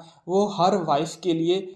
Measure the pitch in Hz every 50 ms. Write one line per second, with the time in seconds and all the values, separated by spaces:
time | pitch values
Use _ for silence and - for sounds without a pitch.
0 | - - - _ _ 170 180 196 208 208 202 190 170 190 208 196 165 156 147 143
1 | 165 165 - - - 185 165 165 165 170 180 190 190 - -